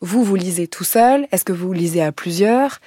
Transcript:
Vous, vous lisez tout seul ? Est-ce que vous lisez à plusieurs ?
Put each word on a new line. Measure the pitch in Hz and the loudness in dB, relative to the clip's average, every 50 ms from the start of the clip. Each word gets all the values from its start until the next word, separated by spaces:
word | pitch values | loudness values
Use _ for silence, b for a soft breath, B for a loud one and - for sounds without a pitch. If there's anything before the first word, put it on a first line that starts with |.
Vous, | - 175 202 247 240 | -8 -2 0 0 2
vous | 196 196 | 2 2
lisez | 190 175 185 170 170 175 165 | 0 0 -2 -4 -4 -6 -6
tout | - - 180 | -6 -8 -6
seul ? | - - 226 233 247 269 285 277 - | 0 2 4 4 6 4 2 0 -2
Est-ce | - 180 - | -4 -4 -2
que | - | -4
vous | 185 170 180 185 185 | -4 -4 -4 -4 -2
lisez | 170 170 170 160 175 156 | -2 -2 0 0 0 0
à | 151 | 0
plusieurs ? | 147 - - 180 170 175 202 214 233 254 277 277 - - B | -2 -4 -6 -6 0 2 2 4 4 2 2 0 -2 -8 B